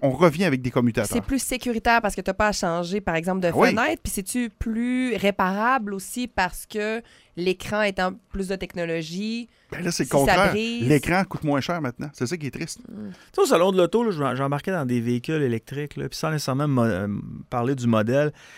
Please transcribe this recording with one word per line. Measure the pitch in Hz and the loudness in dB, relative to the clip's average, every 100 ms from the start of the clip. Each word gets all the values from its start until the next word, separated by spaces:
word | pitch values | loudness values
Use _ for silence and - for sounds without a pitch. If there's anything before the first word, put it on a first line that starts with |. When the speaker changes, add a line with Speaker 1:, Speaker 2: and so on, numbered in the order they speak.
| 139 | 2
Speaker 1:
On | |
revient | 127 175 156 190 | 4 4 4 2
avec | 131 | 2
des | 123 | 0
commutateurs. | 131 120 110 104 | 2 2 2 0
Speaker 2:
C'est | 240 - | -2 -2
plus | 262 | -2
sécuritaire | - 254 247 226 233 233 | -2 -4 -4 -2 2 2
parce | 214 190 | 2 -2
que | |
t'as | 185 | -4
pas | 190 214 | 0 0
à | |
changer, | 202 185 170 175 202 | 0 0 -2 -2 -4
par | 196 165 | -2 -2
exemple, | 170 185 | 0 0
de | 175 | 2
Speaker 1:
Ah | 160 | 4
oui. | 226 | 4
Speaker 2:
fenêtre. | 202 277 330 | 4 0 -2
Puis | - | -6
c'est-tu | - 196 247 233 | -6 -4 -4 -4
plus | - 240 220 240 254 254 202 | -6 -6 -2 -2 0 -2 0
réparable | 196 202 190 196 226 269 208 | 0 2 0 0 0 0 -2
aussi | 196 190 240 247 | -6 -8 -8 -6
parce | - 185 - - | -2 -2 -4 -8
que | 214 208 220 233 - _ - | -4 -4 -4 -8 -20 _ -4
l'écran | 180 185 - 208 | -2 -2 -2 0
étant | 208 196 185 190 _ | 0 0 -2 -4 _
plus | 202 190 | -8 -4
de | 190 | -4
technologie, | 180 185 170 165 160 175 214 226 233 _ _ | -6 -6 -4 -4 -4 -6 -4 -6 -8 _ _
Speaker 1:
Ben | 147 | -6
là, | 175 | -4
c'est | 170 | -2
le | 156 | 0
Speaker 2:
si | |
ça | 147 | 2
Speaker 1:
contraire. | 139 180 196 | 4 6 4
Speaker 2:
brise | 156 226 233 120 | 2 -2 -2 2
Speaker 1:
L'écran | 147 143 175 | 4 4 0
coûte | 190 - | 0 -2
moins | 156 143 | 0 0
cher | - 175 | 0 -4
maintenant. | 143 - 147 | -4 -6 -10
C'est | - 123 | -6 -6
ça | 170 | -4
qui | 143 | -8
est | |
triste. | 131 160 - - | -8 -10 -12 -16
Speaker 2:
Hmm. | 202 208 | -14 -14
Speaker 3:
Tu | 185 - | -16 -8
sais, | - | 0
au | 381 | 4
salon | 214 180 | 6 6
de | 185 | 4
l'auto, | 170 220 | 4 4
là, | 240 | 0
je, | 165 139 123 | 0 -2 0
j'embarquais | 139 143 - | -2 -2 -2
dans | 185 131 | -2 0
des | 123 | 0
véhicules | 117 123 120 160 | 0 -2 0 0
électriques, | 135 113 - 135 147 - | 0 -2 -4 -8 -8 -8
là, | 139 | -8
puis | - | -4
sans | 160 | -2
nécessairement | 156 139 131 151 | -2 -2 0 2
mo-, | 131 | 2
euh, | 117 92 101 101 98 - - | 2 2 -2 -6 -8 -12 -6
parler | 127 120 | -4 -2
du | 139 120 | 0 2
modèle. | 110 107 131 151 - - | 4 4 2 0 -2 -14